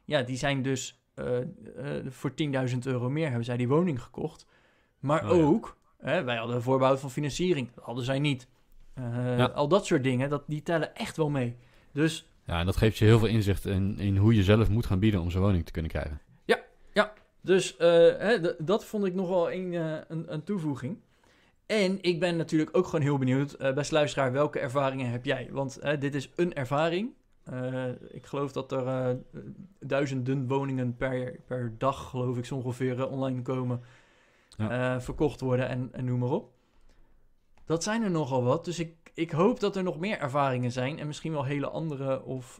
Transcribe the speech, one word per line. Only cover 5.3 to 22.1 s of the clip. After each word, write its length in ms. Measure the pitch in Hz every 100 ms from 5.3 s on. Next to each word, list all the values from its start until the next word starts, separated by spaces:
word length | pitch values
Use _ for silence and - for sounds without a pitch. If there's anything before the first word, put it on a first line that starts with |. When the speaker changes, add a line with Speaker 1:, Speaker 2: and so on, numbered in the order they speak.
Speaker 2:
Oh 60 | 180
ja. 60 |
Speaker 1:
ook, 340 | 151 220 - - _ _
hè, 260 | - 170
wij 140 | 127 117
hadden 180 | 117 123
een 60 |
voorbehoud 380 | 120 131 131 135
van 120 | 139
financiering, 600 | 135 147 - 180 151 120
dat 100 | -
hadden 200 | - 120
zij 160 | 123 135
niet. 280 | 147 127 - _ _ - -
Eh, 440 | - 123 120 123 123
Speaker 2:
Ja. 80 | 123
Speaker 1:
al 220 | - 143
dat 180 | 196 202
soort 180 | 160
dingen, 260 | 131 123 139
dat, 140 | 147 -
die 160 | 151
tellen 320 | - 170 151 -
echt 220 | 220 -
wel 120 | 151
mee. 260 | 143 120 120 - _ _
Dus 400 | 139 156 160 - _
Speaker 2:
Ja, 160 | - 87
en 60 | 87
dat 100 | -
geeft 200 | 110 -
je 80 | 107
heel 140 | 113
veel 80 | 104
inzicht 380 | 110 101 92 -
in, 340 | 95 95 -
in 180 | 98 98
hoe 180 | 107 113
je 80 |
zelf 260 | 92 110 98
moet 160 | 107 -
gaan 140 | 92
bieden 220 | 110 101
om 100 | 85
zo'n 100 | 92
woning 240 | 101 90 80
te 60 |
kunnen 200 | - 80
krijgen. 300 | 78 73 76 - - -
Speaker 1:
Ja, 140 | 226 - _ -
ja. 200 | 202 214 - _ _
Dus, 360 | 156 185 - -
eh, 100 | 170 170 170 -
hè, 220 | 196 233
d-, 260 | 165 - 156
dat 180 | 220 -
vond 200 | 214 196
ik 80 |
nog 140 | 180 175
wel 240 | 185 165
een, 220 | 180 185
eh, 240 | 175 160 156 -
een, 260 | 160 165
een 100 | 151
toevoeging. 540 | 151 202 156 123 123 220 _ _ _ _ _ _ -
En 360 | 214 185 190
ik 180 | 175